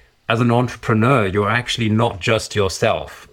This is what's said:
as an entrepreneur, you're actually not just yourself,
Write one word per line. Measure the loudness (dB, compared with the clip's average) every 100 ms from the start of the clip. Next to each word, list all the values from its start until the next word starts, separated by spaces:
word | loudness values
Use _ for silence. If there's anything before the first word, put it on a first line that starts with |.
| _ _ -2
as | 0
an | 2
entrepreneur, | 2 0 -4 -2 2 4 2 2
you're | 0 0
actually | -2 -4 -2 0
not | 2 0 -2
just | -2 -2 -2 -2
yourself, | -2 0 0 0 -6 -16 -10